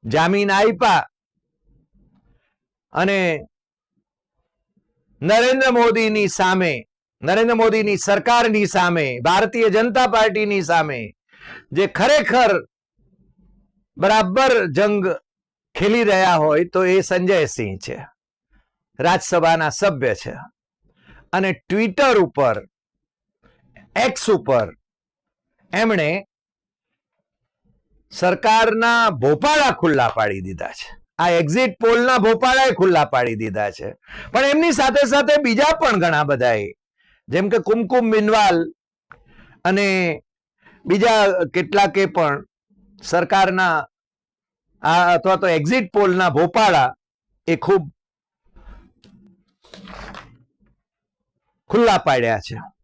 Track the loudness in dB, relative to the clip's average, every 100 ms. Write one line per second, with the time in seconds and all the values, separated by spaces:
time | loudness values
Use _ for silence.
0 | -2 -2 0 0 0 0 0 2 2 2
1 | -2 _ _ _ _ _ _ _ _ _
2 | _ _ _ _ _ _ _ _ _ -4
3 | -2 0 -2 -4 -10 _ _ _ _ _
4 | _ _ _ _ _ _ _ _ _ _
5 | _ _ 0 2 2 2 2 2 2 2
6 | 0 0 -2 0 0 2 0 -4 -10 _
7 | _ _ -2 0 2 2 2 2 -2 -4
8 | -2 -2 2 2 2 0 0 0 0 0
9 | -4 -2 0 0 0 0 0 2 0 0
10 | 2 2 0 0 -4 -4 0 -2 -2 -6
11 | -12 _ _ _ -20 -20 _ -2 -2 0
12 | 2 2 2 2 2 2 -4 _ _ _
13 | _ _ _ _ _ _ _ _ _ -4
14 | 0 2 0 0 2 2 0 0 0 0
15 | -4 -6 _ _ _ _ _ -4 0 0
16 | 2 2 2 2 2 0 0 -2 2 0
17 | 0 -2 0 0 0 -4 -8 -10 -14 -16
18 | -16 _ _ _ _ _ _ _ _ _
19 | -2 -2 -2 0 2 2 -2 -2 -2 -2
20 | -4 -4 -8 -16 -20 _ _ _ _ _
21 | _ -20 _ -4 -4 -6 _ -4 -2 0
22 | 2 4 0 0 0 -2 -8 _ _ _
23 | _ _ _ _ _ _ _ _ _ -2
24 | -2 -2 -2 -2 2 -2 -2 -10 _ _
25 | _ _ _ _ _ _ _ -2 0 0
26 | -2 -4 -10 _ _ _ _ _ _ _
27 | _ _ _ _ _ _ _ _ _ _
28 | _ -4 -2 0 2 2 2 2 0 2
29 | 0 0 -2 0 2 2 0 0 -2 0
30 | 0 -2 -4 -4 -10 -12 -12 -14 -18 -20
31 | _ -4 0 0 0 0 -2 0 0 2
32 | 2 2 2 2 2 2 2 2 2 2
33 | 2 0 -2 -4 -6 -4 -6 -6 -16 -16
34 | _ -20 -6 -2 0 2 0 0 0 2
35 | 2 2 2 2 2 0 0 2 0 0
36 | 0 0 -2 0 0 0 -4 -14 _ _
37 | _ _ -6 -4 0 -2 0 -2 0 -2
38 | 0 0 2 2 2 2 -2 -10 _ _
39 | _ -20 _ _ -20 _ -2 0 0 0
40 | -2 -6 _ _ _ _ _ _ -4 0
41 | 2 4 2 0 -4 -4 -2 0 0 0
42 | -2 0 -2 -2 -8 _ _ _ _ _
43 | -4 -2 0 2 2 2 0 -2 -4 _
44 | _ _ _ _ _ _ _ _ 0 2
45 | 2 2 2 0 2 0 0 -2 0 0
46 | 2 2 0 0 0 2 2 4 2 -2
47 | _ _ _ _ -4 -4 2 2 0 _
48 | _ _ _ _ _ -20 -20 -20 _ _
49 | _ _ _ _ _ _ _ -20 -20 -20
50 | -18 -20 -20 _ _ _ _ _ _ _
51 | _ _ _ _ _ _ _ 2 2 2
52 | 2 0 0 -4 -6 -16 -16 _